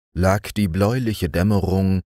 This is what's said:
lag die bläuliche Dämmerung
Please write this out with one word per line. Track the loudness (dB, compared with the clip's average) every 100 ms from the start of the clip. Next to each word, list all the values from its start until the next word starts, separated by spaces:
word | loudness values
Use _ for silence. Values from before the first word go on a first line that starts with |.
| _
lag | -2 0 0 -2
die | -2 -2
bläuliche | 0 0 0 -2 -4 -2
Dämmerung | 0 0 0 0 0 0 0 -4